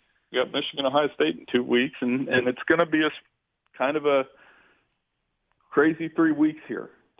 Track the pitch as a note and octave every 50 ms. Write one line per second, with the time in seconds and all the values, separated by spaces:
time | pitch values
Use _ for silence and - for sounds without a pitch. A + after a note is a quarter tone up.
0 | _ _ _ _ _ _ - B2+ B2 - - C3+ C#3+ - - D3 C#3 C3 C3 D3
1 | D3+ C#3+ - - D3+ D#3+ E3+ - - - - B2 A#2+ B2+ A#2+ A#2+ B2 D3 - -
2 | C3 B2 B2 C3 C3+ C3 - B2+ A#2+ B2+ B2 - - - D#3+ E3 E3+ D#3+ D#3 D#3
3 | D#3 D3+ - - - _ _ _ _ _ _ _ _ _ _ - C3 C3+ D3+ D3+
4 | C#3+ D3 C#3+ C3+ C3 - - _ - - _ _ _ _ _ _ _ _ _ _
5 | _ _ _ _ _ _ _ _ _ _ _ _ _ _ - C#3+ D3 D#3+ D#3+ D#3
6 | E3 D#3+ - - E3 D#3+ D3+ C#3+ D#3 D#3 D3+ D#3 - - A#2 F2+ - - - _
7 | _ _ _ _